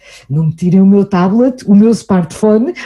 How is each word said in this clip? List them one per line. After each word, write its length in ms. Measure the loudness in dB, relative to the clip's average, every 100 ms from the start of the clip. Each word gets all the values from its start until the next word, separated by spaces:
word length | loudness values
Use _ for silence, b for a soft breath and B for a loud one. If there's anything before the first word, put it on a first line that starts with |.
| B B B
não 160 | -4 -4
me 80 |
tirem 260 | -2 0 2
o 60 | 4
meu 180 | 2
tablet, 600 | 0 -2 0 0 -2 -2 0
o 80 |
meu 160 | 2 2
smartphone, 840 | 0 -2 -4 -4 -4 0 0 -2 -8